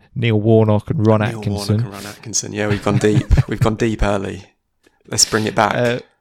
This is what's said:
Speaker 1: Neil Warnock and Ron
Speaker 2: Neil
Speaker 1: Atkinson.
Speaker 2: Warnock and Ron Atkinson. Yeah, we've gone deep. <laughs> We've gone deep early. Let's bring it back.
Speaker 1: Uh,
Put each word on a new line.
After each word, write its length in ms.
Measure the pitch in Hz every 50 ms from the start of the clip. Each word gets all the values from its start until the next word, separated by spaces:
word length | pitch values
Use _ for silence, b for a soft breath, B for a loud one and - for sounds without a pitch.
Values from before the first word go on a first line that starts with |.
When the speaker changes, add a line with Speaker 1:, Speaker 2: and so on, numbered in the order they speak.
| b b -
Speaker 1:
Neil 260 | - 117 117 110 107
Warnock 500 | 104 113 113 110 110 107 107 107 - -
and 140 | - - 107
Ron 160 | 107 110 107
Speaker 2:
Neil 200 | 107 107 113 110
Speaker 1:
Atkinson. 120 | - 104 101 101 104 104 107 107 117
Speaker 2:
Warnock 20 |
and 60 | 98 98
Ron 140 | 101 101
Atkinson. 460 | 104 101 - - - 101 - - 104 101
Yeah, 160 | 104 104 104
we've 160 | 104 101 -
gone 140 | 104 101 -
deep. 280 | - 107 107 104 - - - -
<laughs> 100 | - -
We've 100 | 113 101
gone 140 | - 113 110
deep 260 | 104 123 117 107 101 107
early. 400 | 101 104 98 98 95 95 95 - - _ _ _ _ _ _ _ _ _ _ _ -
Let's 160 | - 113 - -
bring 160 | - 110 107
it 100 | 104 95
back. 180 | 110 110 104 -
Speaker 1:
Uh, 240 | 117 123 120 120 131 - _ _ _